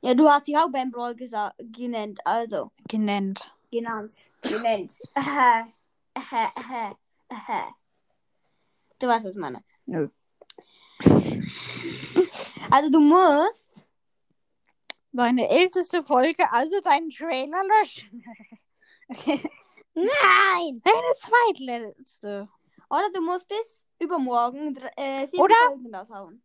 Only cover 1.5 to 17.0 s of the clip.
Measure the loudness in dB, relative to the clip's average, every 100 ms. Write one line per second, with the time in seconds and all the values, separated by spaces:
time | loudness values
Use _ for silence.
1.5 | -10 -20 -10 -8 -6 -8 -8 -4 -4 -4
2.5 | -8 -8 _ -8 -4 -2 -2 -2 -6 -14
3.5 | _ _ -8 -6 -8 -10 -18 -20 _ -6
4.5 | -4 -2 -2 -6 -14 -8 -6 -4 2 4
5.5 | 2 -2 _ _ _ _ -16 -8 -4 -4
6.5 | -6 -12 -10 -10 -12 _ _ _ -18 -8
7.5 | -8 -8 -16 _ _ _ _ _ _ _
8.5 | _ _ _ _ _ 0 0 -2 -10 -10
9.5 | -10 _ _ -8 -4 -4 _ _ _ _
10.5 | -20 _ _ _ _ 6 6 4 -6 -8
11.5 | -12 -14 -12 -12 -12 -4 0 0 -2 -14
12.5 | -14 2 2 4 6 6 6 6 4 2
13.5 | -2 _ -20 _ _ _ _ _ _ _
14.5 | _ _ _ _ -20 _ -2 0 2 2
15.5 | 4 2 0 -2 -4 0 2 2 2 0
16.5 | 2 0 -2 2 0